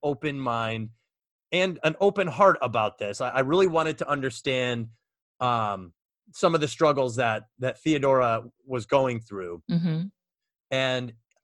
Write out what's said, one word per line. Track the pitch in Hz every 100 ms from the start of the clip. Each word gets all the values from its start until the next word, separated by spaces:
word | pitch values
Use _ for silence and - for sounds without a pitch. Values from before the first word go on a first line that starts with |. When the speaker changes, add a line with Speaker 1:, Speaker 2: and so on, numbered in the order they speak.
Speaker 1:
open | 147 139 151 139
mind | 131 117 113 113 110 - _ _ _ _ -
and | 180 190 165
an | 160 160
open | 202 202 180
heart | 123 196 170
about | 123 117 107 -
this, | 104 101
I, | 123
I | 131
really | 135 175 190
wanted | 160 156 151
to | 156
understand, | 143 131 - 139 131 123 120 113 113 _ _ _ -
um, | 123 117 107 98 90 _ _ _ _
some | - 185
of | 165
the | 147
struggles | - 160 139 127 117
that, | 120 110 107 -
that | 127 -
Theodora | 160 151 135 131 120 113 120 _ 135
was | 127 110
going | 139 131 117
through. | 110 101 90 85 -
Speaker 2:
Mm-hmm. | 170 170 160 190 - _ _ _ _ -
Speaker 1:
And | 131 131 127 123 117 _ _